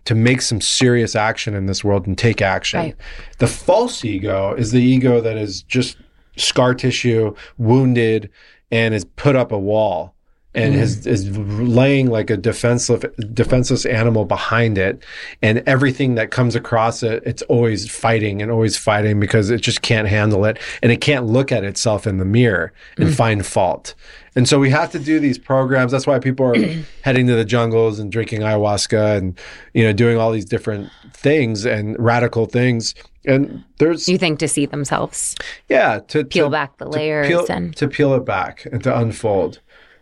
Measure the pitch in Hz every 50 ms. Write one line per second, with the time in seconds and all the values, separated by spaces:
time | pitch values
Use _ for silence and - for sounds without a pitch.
0 | - - 110 113 113 123 131 127 - - 120 98 - - - - 131 123 120 120
1 | 113 104 - 107 107 113 110 - - 113 104 98 95 98 92 - - 101 101 98
2 | 90 101 92 - 120 117 104 - 101 95 95 - - - - - 80 - - -
3 | - - - - - - - - 123 123 - - - - 185 220 247 247 - -
4 | - 107 98 95 104 101 95 95 98 101 - 127 113 104 123 123 120 127 131 127
5 | 127 127 120 117 113 113 110 107 107 101 92 - - - - 127 120 - - -
6 | - _ _ _ _ _ - - - - - - 127 127 123 - - 127 120 -
7 | - 123 113 113 110 104 - - - - - - 117 110 123 135 135 127 123 120
8 | 113 110 110 107 101 98 _ _ - - - _ _ - 120 113 113 113 110 101
9 | - - _ - - 143 135 127 120 - 110 101 95 104 107 110 110 101 90 80
10 | 78 - - _ _ _ _ _ _ - - 123 113 113 - - 110 - 113 107
11 | - - 117 98 95 98 98 107 101 98 104 107 123 123 113 123 131 139 139 135
12 | 131 123 113 110 107 - 110 98 - 113 - - - 120 120 120 - - 120 -
13 | - - - - 107 104 113 117 113 - 127 127 123 - 131 123 - - 123 110
14 | 113 117 110 110 101 - 101 - - - 113 117 117 110 104 95 92 98 - -
15 | - - - - - - - - - 110 110 123 - 143 135 127 143 131 131 -
16 | 139 127 120 110 113 - - 131 123 117 110 120 - - 117 117 110 117 117 -
17 | 123 110 113 117 - 120 - - - - - 117 120 113 107 92 104 - - -
18 | - 113 113 110 107 104 98 104 104 113 117 113 113 107 - - - 110 104 104
19 | 107 107 104 101 104 - - 113 101 101 120 110 - 123 - - - - 117 110
20 | 107 98 104 107 104 107 104 95 104 107 117 - - - - - - 117 120 123
21 | - 147 147 131 123 107 113 131 135 - 131 107 95 98 95 - - 117 107 98
22 | - 110 95 95 92 95 107 120 123 113 95 85 80 - - - - - - -
23 | 160 165 143 123 117 113 107 101 95 - - 110 95 87 73 - - - - -
24 | - - - - - - - 127 123 - 147 139 139 135 135 151 170 165 - 160
25 | 135 151 156 156 147 139 123 - - - 135 135 131 127 135 131 127 120 139 127
26 | - 147 135 123 131 131 127 131 131 127 117 110 107 82 160 165 147 - - -
27 | - 139 123 127 123 123 120 113 110 101 123 120 117 113 113 113 113 110 104 107
28 | 107 98 101 113 110 - 117 107 107 107 107 104 104 104 104 98 - - 113 107
29 | 107 107 104 101 95 92 90 - - - - - - - - 123 110 110 107 101
30 | 120 117 117 113 113 113 110 110 95 - 120 107 - 113 104 101 98 - - -
31 | - - - - - 139 151 156 127 113 110 101 107 120 113 107 104 107 - -
32 | 117 117 120 120 120 117 - 113 110 - - 120 123 127 120 113 110 - - -
33 | - - _ _ - 139 135 139 143 - - - - _ _ - 147 165 170 160
34 | - 180 180 180 185 165 151 - 165 139 - 151 143 135 - 147 139 - 147 -
35 | - - - - - - - - - - - - _ - - 247 208 139 110 101
36 | - - - 151 147 131 - 175 147 143 151 151 147 131 _ - - - 151 151
37 | 151 156 151 151 143 139 170 175 175 - - - 175 170 156 - 147 139 - -
38 | 147 139 135 120 - - 101 92 82 - - - - - 131 107 - 127 120 120
39 | 117 113 101 - - 107 101 95 82 - - - _ _ _ - - _ _ _